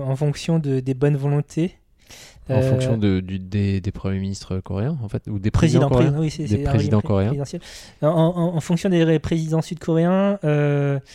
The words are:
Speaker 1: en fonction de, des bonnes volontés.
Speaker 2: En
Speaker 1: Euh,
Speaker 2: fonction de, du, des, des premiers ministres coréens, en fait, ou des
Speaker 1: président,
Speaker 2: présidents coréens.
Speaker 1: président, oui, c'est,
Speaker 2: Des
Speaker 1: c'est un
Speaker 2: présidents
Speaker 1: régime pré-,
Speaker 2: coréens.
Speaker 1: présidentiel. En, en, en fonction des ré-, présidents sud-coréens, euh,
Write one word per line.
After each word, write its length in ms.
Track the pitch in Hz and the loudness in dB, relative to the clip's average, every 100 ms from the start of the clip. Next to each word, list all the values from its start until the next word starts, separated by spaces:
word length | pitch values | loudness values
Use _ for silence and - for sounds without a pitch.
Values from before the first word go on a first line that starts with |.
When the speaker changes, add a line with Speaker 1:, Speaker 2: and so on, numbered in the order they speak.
Speaker 1:
en 120 | 135 135 | -2 -2
fonction 420 | 147 143 - 165 | -2 -2 -2 0
de, 220 | 143 131 | 0 -2
des 160 | 131 131 | -2 0
bonnes 220 | 143 147 | 0 2
volontés. 580 | 143 147 - - 175 - _ _ - - - - - | 0 0 -2 -2 -4 -4 _ _ -20 -20 -20 -14 -2
Speaker 2:
En 40 | |
Speaker 1:
Euh, 80 | 131 131 | 0 2
Speaker 2:
fonction 300 | 131 131 113 | 2 0 2
de, 220 | 101 95 | 2 2
du, 180 | 92 95 | 0 -6
des, 420 | 92 104 101 95 | -4 -2 0 0
des 120 | 95 | -4
premiers 260 | - 98 95 | -6 -4 -4
ministres 400 | 98 98 - 95 | -4 -8 -8 -8
coréens, 380 | - 95 123 160 | -6 -4 -4 -4
en 40 | 104 | -6
fait, 200 | - - | -8 -6
ou 100 | 104 | -4
des 140 | 101 | 0
Speaker 1:
président, 360 | - 120 131 139 | 2 4 4 4
Speaker 2:
présidents 20 | |
coréens. 220 | 123 131 | 4 4
Speaker 1:
président, 100 | 147 | 2
oui, 100 | 156 | -2
c'est, 120 | - | -4
Speaker 2:
Des 200 | 147 104 | -2 0
Speaker 1:
c'est 40 | 143 | 2
un 40 | |
Speaker 2:
présidents 260 | 135 101 107 | 2 2 2
Speaker 1:
régime 40 | |
pré-, 60 | 98 | 2
Speaker 2:
coréens. 200 | 98 101 | 2 2
Speaker 1:
présidentiel. 340 | 143 139 170 - - - - | -2 -4 -10 -12 -20 -20 -2
En, 60 | 151 | 0
en, 480 | 165 160 180 170 170 | 4 2 2 0 -2
en 40 | |
fonction 300 | - 175 202 | -2 0 2
des 140 | 175 | 2
ré-, 160 | 165 156 | 4 2
présidents 420 | - 165 160 160 | 0 -2 0 -2
sud-coréens, 800 | - 170 - 160 170 190 202 202 | -2 -6 -2 2 2 2 2 0
euh, 560 | 151 147 147 143 143 139 - | 0 0 2 0 0 -2 -6